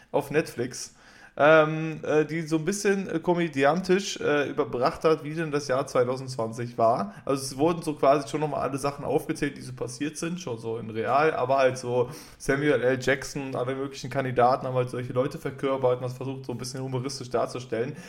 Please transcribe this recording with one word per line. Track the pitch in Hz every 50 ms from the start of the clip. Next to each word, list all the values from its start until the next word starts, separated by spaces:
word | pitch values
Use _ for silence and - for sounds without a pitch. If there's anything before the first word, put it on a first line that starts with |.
| - _
auf | - 143 139 -
Netflix. | 147 127 - - - 113 120 131 - - - - - _ - - - - - - - -
Ähm, | 139 151 160 160 156 156 160 156 160 160 156 156 -
äh, | - 147 156 156
die | 147 156 170
so | 160 147 160 160
ein | 156
bisschen, | 175 202 202 - 202 196 196 185 -
äh, | - 165
komödiantisch, | - 180 175 175 170 165 139 135 135 139 160 185 180 - 180 202 202 - - -
äh, | 156 139 147 147 135 -
überbracht | 139 143 139 120 127 120 127 131 - - -
hat, | 160 160 147 139
wie | 147 156
denn | 165 165 151
das | 143 147 147 131
Jahr | 127 135 143 147
zweitausendzwanzig | - 135 123 123 131 131 135 127 131 - 113 110 110 123 120 120 - -
war. | 113 113 - 151 202 202 - - -
Also | - 135 135 127
es | 131 135 127
wurden | 147 170 175 165
so | - 160 147
quasi | - 160 135 143 151 147 -
schon | - 151
nochmal | 156 147 139 135 - 135
alle | 139 131
Sachen | 135 143 139 - 135
aufgezählt, | - 131 156 156 - 151 - 151 143 - -
die |
so | 131 127 127
passiert | - 120 120 127 - 143 147 147 -
sind, | 170 170 180 175
schon | - 131 117 113
so | 113 113 113 117
in | 117 113
real, | 107 113 107 113 127 139 156 160 -
aber | - 127 123 135 135
halt | 131 127 127 127
so | - 120 120 123 117 123 - - - - - -
Samuel | - - 135 139 147 147 139 123 120
L. | 127 131 131
Jackson | 123 135 135 135 - - - 147 135 135
und | 131
alle | 113 127 127 135
möglichen | 131 135 139 135 - - 123
Kandidaten | 127 139 131 127 123 127 120 123 135 135 135 131
haben | 131
halt | 127 127 123
solche | - 123 123 123 123
Leute | 127 131 151 - 160
verkörpert | - 143 131 - 139 135 135 131 127 123 127 123
und | 127
das | 123 127
versucht | - 127 135 135 135 131
so | -
ein | 120 113
bisschen | 127 123 - 131 131
humoristisch | 131 131 127 123 139 - - 123 120
darzustellen. | - 113 123 131 - 127 123 - - 113 123 147 151 - -